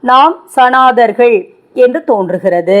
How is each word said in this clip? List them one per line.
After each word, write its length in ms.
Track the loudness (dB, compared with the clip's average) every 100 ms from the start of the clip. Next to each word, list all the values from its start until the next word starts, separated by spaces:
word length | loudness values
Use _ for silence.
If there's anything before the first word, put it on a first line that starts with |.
நாம் 300 | 0 2 2 -2 -10
சனாதர்கள் 840 | 0 0 2 0 2 0 2 0 0 -4 _ _ 0
என்று 240 | 0 0
தோன்றுகிறது. 720 | -4 -4 -4 -4 -4 -4 0 -2